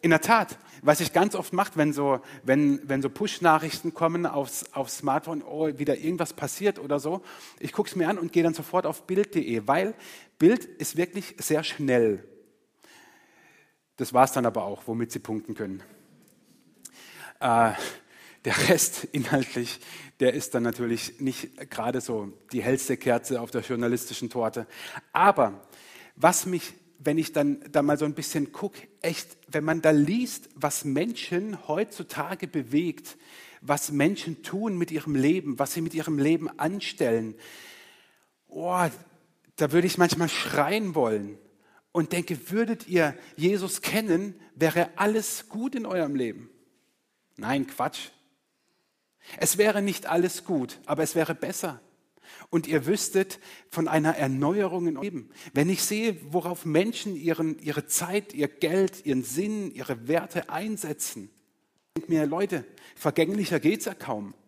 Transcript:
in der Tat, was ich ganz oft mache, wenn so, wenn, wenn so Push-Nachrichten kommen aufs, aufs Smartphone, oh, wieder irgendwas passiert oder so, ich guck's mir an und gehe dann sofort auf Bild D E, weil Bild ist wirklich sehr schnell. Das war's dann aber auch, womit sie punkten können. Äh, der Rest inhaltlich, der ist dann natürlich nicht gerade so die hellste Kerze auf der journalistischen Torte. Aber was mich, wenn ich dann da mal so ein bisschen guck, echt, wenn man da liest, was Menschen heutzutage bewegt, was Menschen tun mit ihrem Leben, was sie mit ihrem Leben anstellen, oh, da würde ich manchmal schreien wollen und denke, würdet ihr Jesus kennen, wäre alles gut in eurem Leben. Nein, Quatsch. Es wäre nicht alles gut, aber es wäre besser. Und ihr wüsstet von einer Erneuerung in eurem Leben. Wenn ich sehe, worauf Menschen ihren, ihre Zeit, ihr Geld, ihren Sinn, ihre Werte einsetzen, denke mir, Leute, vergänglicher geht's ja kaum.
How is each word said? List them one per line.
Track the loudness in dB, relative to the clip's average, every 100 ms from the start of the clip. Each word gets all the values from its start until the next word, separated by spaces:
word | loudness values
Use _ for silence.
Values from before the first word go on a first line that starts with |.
in | 6
der | 4
Tat, | 6 4 2 -6 -20 -2
was | 4 4
ich | 4
ganz | 2 2
oft | 0 -4
mache, | -2 -2
wenn | 2 0
so, | 2 2 0 -2 -12
wenn, | 2 4 6 2 0
wenn | -2
so | -2
Push-Nachrichten | -2 -4 2 4 4 2 -6 -6
kommen | 0 0 0
aufs, | -2 -2 -4 -6 -10
aufs | -8 -6 -4
Smartphone, | -2 -2 -2 -10
oh, | -8 -2 -2 0
wieder | -2 0
irgendwas | -2 -4 -4
passiert | -4 -8 -2 -2 -2
oder | -2 -2
so, | -2 -6 -8 -20 -20 -12
ich | -10
guck's | -2 -2
mir | 0 0
an | 0
und | 0
gehe | 4
dann | 4
sofort | 2 0 0 0
auf | -4 -2
Bild | 0 0
D | 0
E, | -2 -2 2
weil | 2 2 -6 -16 -20 -20 _
Bild | 6 6
ist | 0 -10 -8 -2
wirklich | -2 -2 -10 -10
sehr | 0 0
schnell. | 0 -4 2 4 4 2 -4 -20 _ _ _ _ _ -20 -20 _ _ _ _ _ _ _ _ _
Das | 0
war's | 6 6
dann | 6 0
aber | 0
auch, | -4 -8 -6
womit | -4 -4
sie | -6
punkten | -6 -8 -6
können. | -8 -8 -8 -14 -20 _ _ _ _ _ _ _ _ -20 -20 -20 -20 -20 -4
Äh, | 2 6 4 2 -8 -10 _ -20 -20 -8 -2
der | 2 4
Rest | 4 4 -2 -6
inhaltlich, | -4 0 0 0 -4 -6 -8 -14 -18 -18 _
der | 2
ist | 2 -2
dann | 0
natürlich | 0 0 -2 -2 -4 -4
nicht | -4 -4 -10 -14 -12
gerade | -4 -2 -2
so | -2 -6 -6 -12 _
die | -4
hellste | 0 0 0 -2
Kerze | 2 0 0 -4
auf | -2
der | -6
journalistischen | -4 -2 0 0 -4 -8 -6
Torte. | -2 -2 -4 -10 -12 -14 -14 _
Aber | 4 6 6 4 2 -18 -20 -20 -20 -20 4
was | 4 4 0
mich, | -4 -4 -16 _ _
wenn | 0 2
ich | 2
dann | 2 2 0 0
da | 2
mal | 4 2
so |
ein | 2
bisschen | -2 -4 -2 -4
guck, | -4 -8 -8 -20 _
echt, | -4 -4 -10 -18 _
wenn | -2
man | 0 4
da | 6
liest, | 6 6 4 0 -6 -14
was | -4 -2 -2
Menschen | -2 0 0 -4 -4 -2 -2 -8 -4
heutzutage | -2 -2 -6 -12 -8 -6 -6 -6
bewegt, | -6 0 0 0 -4 -12 -20 -20 -20 -20 -20
was | -2 -2 0
Menschen | 2 2 2 -6 -10
tun | -8 -4 -4 -2
mit | -2
ihrem | -4 -2 2
Leben, | 4 2 0 -4
was | -2
sie | -2
mit | -4
ihrem | -4 -2 0
Leben | 2 2 -2 -4
anstellen, | -4 -4 -8 -2 0 2 -2 -10 -18 -20 -20 -20 -20 -20 _ _ _ _ _
oh, | -8 -2 0 0 -2 -20 _ _ _ _ -2
da | 2
würde | 4 2
ich | 4
manchmal | 2 4 0
schreien | -2 -2 0 2 0 -2
wollen | 0 2 0 -4 -12 _ _ _ _ _
und | -2 0
denke, | -2 -4 -6 -4
würdet | -2 0 -2 0
ihr | 2 2 0 -14 0
Jesus | 2 2 -2 -4
kennen, | -2 -2 2 0 0 -10 -20
wäre | 0 2 4 0
alles | 2 0 0 -2 -8 -8
gut | -6 -6
in | -6 -4
eurem | -2 0
Leben. | -2 -4 -6 -14 _ _ _ _ _ _ _ _ -10
Nein, | -4 -2 -2
Quatsch. | -4 -6 -6 -16 _ _ _ _ _ _ _ _ _ _ _ -20 -2
Es | -2 4
wäre | 4 4
nicht | 0 -4 -2
alles | 2 2 -2
gut, | -4 -2 -2 -8 -6
aber | -2
es | 0 0
wäre | -2
besser. | -2 -6 -6 -6 -8 _ _ _ _ -20 -20 -2
Und | -2 2
ihr | 0 2
wüsstet | 0 2 0 0 -4 -18 -20 _
von | -4 2
einer | 2 2 2
Erneuerung | 0 0 0 0 0 0 -2
in | -2
eurem |
Leben. | -6 -8 -14 -18 -6
Wenn | 0 2
ich | 2
sehe, | 0 0 -2 -2 -2
worauf | -2 -2 -6
Menschen | 0 2 2 -2 -6
ihren, | -4 -2 0 0 -4
ihre | -6 -6 -2
Zeit, | -4 -2 -4 -4
ihr | -4 -4
Geld, | 0 0 2 2 0 -2
ihren | -2
Sinn, | 0 -4 -2 -4 -6
ihre | -8 -8 -8 0
Werte | -2 0 -6 -6
einsetzen, | -6 -6 -6 -6 -6 -8 -8 -16 _ _ _ _ _ _ -10
denke | 0
mir, | 2 2
Leute, | 0 -2 -2 -6 -18 -20 -4
vergänglicher | 0 2 2 2 0 2
geht's | 4 2
ja | -2
kaum. | -8 -6 -6 -8 -14